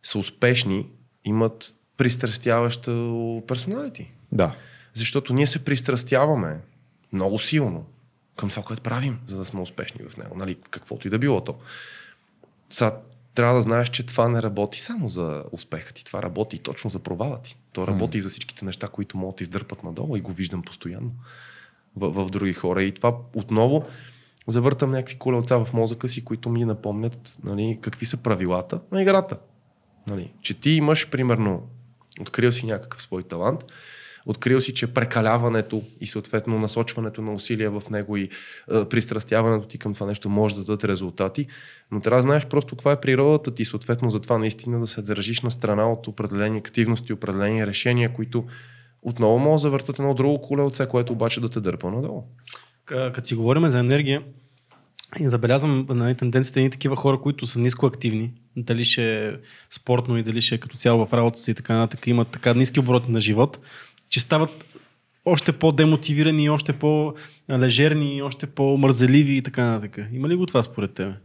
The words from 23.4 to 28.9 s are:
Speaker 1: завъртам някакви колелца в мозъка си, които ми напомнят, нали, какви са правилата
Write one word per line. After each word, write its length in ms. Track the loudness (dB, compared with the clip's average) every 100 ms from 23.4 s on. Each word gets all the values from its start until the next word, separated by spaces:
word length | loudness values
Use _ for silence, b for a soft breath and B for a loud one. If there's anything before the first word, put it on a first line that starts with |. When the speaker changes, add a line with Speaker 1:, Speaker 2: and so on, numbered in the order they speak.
| 0 4 4 4 -2 B B B B B -2
Speaker 1:
завъртам 440 | 2 2 2 0
някакви 260 | 0 -4 -6
колелца 420 | 0 0 2 2
в 140 | 2
мозъка 360 | 0 0 -2 -6
си, 160 | -8
които 260 | -8 -6 -2
ми 140 | 0
напомнят, 720 | 0 -2 -4 -4 -6 -8 -20 -14
нали, 340 | -8 -2 -2 -4
какви 260 | -8 -8 -8
са 100 | -4
правилата 640 | -2 0 0 -2 -4 -8 -4